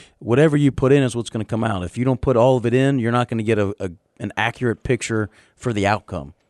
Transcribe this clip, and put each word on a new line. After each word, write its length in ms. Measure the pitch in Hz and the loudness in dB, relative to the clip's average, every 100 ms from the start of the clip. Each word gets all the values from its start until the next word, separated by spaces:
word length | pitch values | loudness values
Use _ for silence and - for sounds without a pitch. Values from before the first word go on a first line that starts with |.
| - - | -16 -10
whatever 360 | 104 123 160 147 | 0 4 4 4
you 160 | 143 | 2
put 200 | - 131 | 2 4
in 120 | 143 | 4
is 120 | 127 117 | 2 -4
what's 140 | 110 | -6
gonna 160 | 113 104 | -8 -6
come 180 | 110 | -4
out. 200 | 113 98 | -2 -4
If 140 | 90 117 | -6 -4
you 80 | 127 | -2
don't 160 | 123 | 0
put 160 | 135 120 | 2 4
all 200 | 127 131 | 4 4
of 80 | 113 | 2
it 80 | |
in, 240 | 123 135 135 | 2 2 0
you're 140 | 113 | 0
not 160 | 123 120 | -2 -2
gonna 160 | 113 | -2
get 160 | 110 104 | 0 0
a, 160 | 98 - | 0 -4
a, 120 | 95 82 _ - | -10 -10 _ -12
an 120 | 101 - | -8 -4
accurate 460 | 113 - 123 104 | -4 -2 -4 -4
picture 460 | - 120 - 110 104 _ _ _ | -4 -4 -2 -4 -4 _ _ _
for 180 | 127 | -6
the 120 | 104 98 | 0 0
outcome. 480 | 107 - 90 69 - _ | 0 -4 -10 -10 -18 _